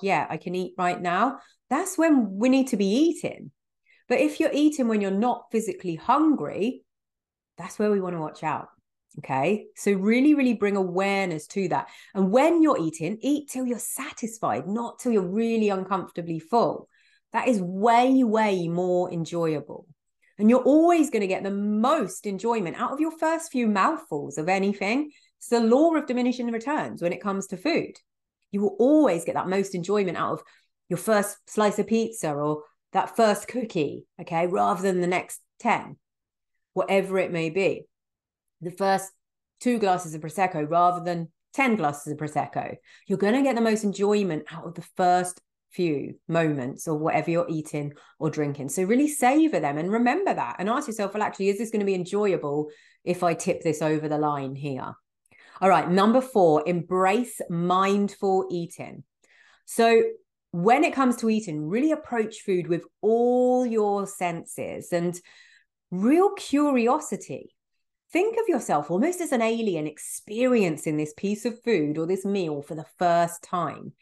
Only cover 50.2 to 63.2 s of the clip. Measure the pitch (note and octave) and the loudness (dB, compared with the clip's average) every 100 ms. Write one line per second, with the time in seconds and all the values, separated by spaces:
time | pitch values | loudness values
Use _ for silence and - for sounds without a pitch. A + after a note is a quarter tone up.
50.2 | F#4 E3+ A#2+ - G3 C4+ C4+ G#3+ G3 G#3+ | -2 -2 -4 -4 -4 -4 -4 -6 -6 -2
51.2 | G#3 - G3 G3+ A3+ G#3+ G3 F#3 F3 G3+ | -4 -2 -2 -2 -2 -2 -2 -2 -2 -2
52.2 | G#3 D#3+ D3 D3 D3+ - _ _ - F3 | 0 0 -2 -4 -6 -10 _ _ -6 -2
53.2 | F3 E3 F#3 - E3 D3+ D#3 D#3 D3+ D3+ | 0 -2 -2 -2 -2 -2 0 -2 -2 -2
54.2 | D3+ C#3+ C3+ C3+ C#3+ B2+ - - _ _ | -2 -4 -6 -8 -8 -8 -10 -14 _ _
55.2 | _ _ - - F#3+ E3+ D#3 F#3+ G#3+ B3+ | _ _ -20 0 2 4 2 2 4 4
56.2 | B3+ G#3 E3+ D3+ E3+ F3 E3+ F#3 F#3 G#3+ | 2 4 6 4 2 -4 -2 0 2 2
57.2 | A#3+ - - E3+ F3 F#3 G3 G3+ G3+ - | -2 -8 -8 -2 0 2 2 0 -2 -2
58.2 | G3 F#3+ F#3+ F3+ E3+ - B2+ - - _ | 0 0 0 -6 -8 -12 -16 -16 -20 _
59.2 | _ _ _ _ - - A3+ A3+ A3+ - | _ _ _ _ -8 2 4 6 4 -2
60.2 | _ _ _ F3 F#3+ C4+ E4 C4 B3+ A3+ | _ _ _ 0 4 4 4 2 2 2
61.2 | A3+ A3 G3 D3+ D3+ A3 D#4 D4+ - A#3 | 0 0 -2 -6 -4 0 0 0 -4 -4
62.2 | G#3+ - - F3+ D#3+ E3+ - - G#3 A#3 | -4 -6 -2 -2 0 -4 -6 -4 0 2